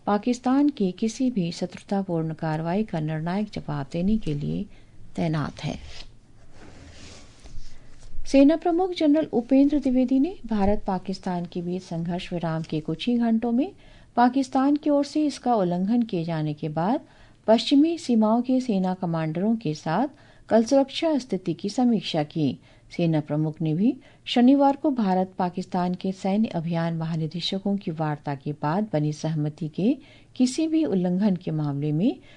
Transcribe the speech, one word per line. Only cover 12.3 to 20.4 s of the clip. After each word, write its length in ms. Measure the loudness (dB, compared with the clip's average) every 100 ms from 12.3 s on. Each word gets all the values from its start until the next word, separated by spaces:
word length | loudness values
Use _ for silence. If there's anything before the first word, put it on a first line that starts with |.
विराम 300 | -6 -4 -4
के 160 | -4 -4
कुछ 280 | -4 -4 -2
ही 100 | 0
घंटों 340 | 2 0 0
में 200 | 0 -2 -6 -20 -20 -6 2
पाकिस्तान 580 | 4 2 0 0 2 2
की 140 | 2
ओर 160 | 2 0
से 200 | 0 -2
इसका 300 | -2 0 2
उल्लंघन 460 | 2 0 0 0
किए 220 | 0 -2
जाने 300 | -2 -2 -2
के 160 | -4 -4
बाद 280 | -2 0 0 -4 -18 -20 -8 2
पश्चिमी 500 | 4 6 4 4 2
सीमाओं 440 | 0 2 4 2
के 180 | 2 0
सेना 320 | 2 0 0
कमांडरों 600 | -2 -2 -2 -2 -2 0 0
के 180 | -2
साथ 340 | -4 -2 0 -2 -4 -20 -20